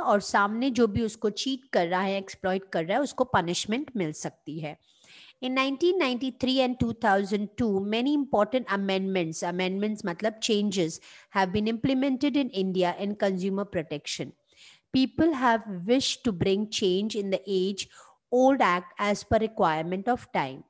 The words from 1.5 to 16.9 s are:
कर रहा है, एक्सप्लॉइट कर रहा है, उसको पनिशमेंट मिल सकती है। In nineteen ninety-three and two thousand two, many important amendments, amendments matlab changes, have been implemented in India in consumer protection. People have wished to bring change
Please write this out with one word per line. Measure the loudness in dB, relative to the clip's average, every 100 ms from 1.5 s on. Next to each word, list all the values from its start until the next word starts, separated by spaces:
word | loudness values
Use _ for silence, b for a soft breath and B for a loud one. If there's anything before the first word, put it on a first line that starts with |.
| -6 -2
कर | 0 2
रहा | 0
है, | 0 -2
एक्सप्लॉइट | -6 -6 -2 -2 -2
कर | -4 0
रहा | 0
है, |
उसको | -2 -2
पनिशमेंट | 0 2 0 -4 -2 -4 -4 -4
मिल | -4
सकती | -4 -10 _ -12 -10
है। | -10 -12 B B B B B -10
In | -4 0
nineteen | 0 2 2 2
ninety-three | 2 0 -4 -2 0 2
and | 2 0
two | -4
thousand | 0 4 4 2 -2 -4 -2
two, | 0 0
many | 0 0 2
important | 2 2 2 2 0 0
amendments, | -2 0 0 0 0 -2 -4
amendments | -4 -2 -2 0 -2 -4
matlab | -6 -4 -4 -4
changes, | 0 2 2 0 -2 -2 B B B
have | 0 0
been | 0 -2
implemented | 0 0 2 0 0 0 0
in | -2
India | -2 -2 2 0 0
in | -6 -2
consumer | 0 0 -2 -2 -4
protection. | -6 -6 -8 -8 -8 -8 -12 _ B B B -4
People | 0 0 2 0
have | 2 2 2 -2 -8 0
wished | 2 2 -2
to | -4
bring | -2 0 0 -2
change | -2 0